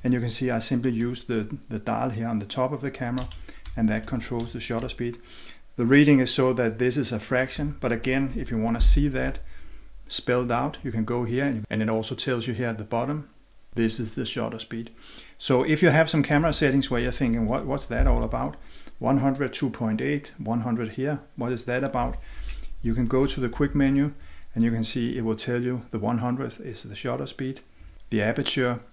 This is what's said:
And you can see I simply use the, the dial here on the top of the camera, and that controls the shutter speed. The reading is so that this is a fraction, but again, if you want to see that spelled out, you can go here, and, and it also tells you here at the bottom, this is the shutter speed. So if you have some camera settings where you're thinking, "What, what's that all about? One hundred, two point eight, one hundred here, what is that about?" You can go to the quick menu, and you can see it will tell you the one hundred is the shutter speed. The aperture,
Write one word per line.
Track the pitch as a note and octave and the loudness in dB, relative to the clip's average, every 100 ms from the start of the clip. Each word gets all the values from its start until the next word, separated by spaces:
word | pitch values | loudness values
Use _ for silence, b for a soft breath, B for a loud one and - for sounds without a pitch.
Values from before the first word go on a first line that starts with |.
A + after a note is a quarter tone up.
And | B2+ | 0
you | B2 | 2
can | A#2 | 0
see | - B2+ | -2 0
I | A2+ | 0
simply | - B2 B2+ | 0 0 0
use | A2+ A#2+ B2 | 0 -2 -2
the, | - A2 G#2+ C#3+ - | -2 -2 -2 -8 -8
the | A2 | -6
dial | A2+ A2+ C3 | -2 -2 -2
here | A2 A#2 | -2 -2
on | G#2+ | -4
the | |
top | G2+ C3 C3 | -4 -2 -2
of | C#3 | -2
the | C#3 | -6
camera, | - A#2+ B2+ - B B B B | -6 -4 -4 -4 B B B B
and | - A2 | 0 2
that | G#2+ - | 2 -2
controls | B2 - A#2+ A2+ | -6 -4 -4 -4
the | A#2+ | -8
shutter | - A#2 B2 | -4 -4 -4
speed. | - A#2+ A#2 B B B B - - | -4 -6 -6 B B B B -14 -2
The | A#2+ | 6
reading | C#3+ D3+ C#3 | 8 10 8
is | B2+ | 6
so | - C3 | 4 2
that | B2 A#2 G#2+ | 4 0 2
this | B2 C#3+ | 0 2
is | A#2+ | -2
a | A2 | -4
fraction, | - B2+ C3 - D3 - | 0 0 0 -2 -4 -2
but | B2 | -2
again, | A#2 B2+ C3+ C3+ - | 0 0 0 0 -2
if | - | -2
you | A2+ | 0
want | A2+ A2+ | 0 6
to | - | 8
see | - C#3+ | 8 6
that | C3 C3 - b b b b b - - | 2 -2 -4 b b b b b -16 -8
spelled | - - B2 B2 | -6 0 0 2
out, | A#2+ C#3+ - | 0 0 -4
you | B2+ | -4
can | G#2+ G#2+ | -2 0
go | A#2+ | 0
here, | A2+ B2 C#3+ | 0 0 0
and, | A2+ G#2 | -2 -2
and | G#2+ | 0
it | A2 | 2
also | A2 G#2+ | 0 -2
tells | A#2+ C#3 A#2+ A#2+ | -4 -2 -2 -2
you | |
here | A2 A#2+ | -2 -2
at | G#2+ | -4
the | |
bottom, | G2 A#2 B2+ D3+ - - - - - | -2 -2 0 -4 -8 -20 -20 -20 -8
this | A#2 A2+ A#2 | 0 0 0
is | A2 | -4
the | - A2+ | -4 -4
shutter | B2 A2 A2+ | -2 -4 -6
speed. | - A#2 A#2 B B B B B | -10 -10 -10 B B B B B
So | - B2+ | 2 4
if | C#3 D3+ | 4 6
you | F3 | 6
have | D3+ D#3+ | 6 4
some | D#3+ | 4
camera | C#3 D3 E3 | 4 4 2
settings | C#3+ C#3+ C3+ - | 2 4 2 2
where | A#2+ | 0
you're | B2 | 0
thinking, | - B2+ A#2 A2 | 0 0 2 2
"What, | C3 | 0
what's | C3 C#3 - | -2 -4 -4
that | A#2 C3 | 2 4
all | A#2 | 6
about? | A2+ A#2+ C#3 - B B B - | 2 -2 -4 -6 B B B -4
One | A#2 C3+ | 2 2
hundred, | C3+ C3+ B2+ | 2 0 -4
two | - C3+ | -2 -4
point | - A2+ G#2+ | 0 -2 0
eight, | C3+ C#3+ - - | 0 -2 -6 -10
one | G#2+ A#2 | -4 -2
hundred | A#2+ A#2 A2 | 0 -2 -2
here, | C3 C#3 C#3+ - - | -2 -2 -4 -8 -6
what | A#2+ | -4
is | A#2+ | -4
that | - B2+ | -2 -2
about?" | C3+ B2 A#2+ - B B B B B - | 0 -2 -2 -4 B B B B B -4
You | A#2 | -2
can | A2+ A2+ | 0 2
go | C3 | 2
to | C#3 C#3+ | 2 0
the | B2 | -4
quick | A#2 C#3 | 0 0
menu, | D3 C3+ C#3 C#3+ - b b b | 2 4 4 2 -2 b b b
and | A#2 | 0
you | A#2 | 2
can | A2+ | 2
see | A2 B2 A#2 B2+ | 0 -2 -2 -2
it | |
will | A2+ G#2+ | -2 -2
tell | - B2 | -2 -2
you | B2 B2 - | 0 -4 -4
the | A2 | -4
one | G#2+ A#2+ | 0 0
hundred | B2 B2+ B2 - | 0 -2 -4 -8
is | B2+ G#2+ | -12 -12
the | A2 | -12
shutter | G2 B2+ B2+ C3+ | -8 -4 -4 -6
speed. | - C3 C3+ - b b b - | -6 -6 -6 -16 b b b -2
The | A2 | 0
aperture, | G#2 A#2 - C#3 B2 A#2 - | 2 0 0 2 0 0 -8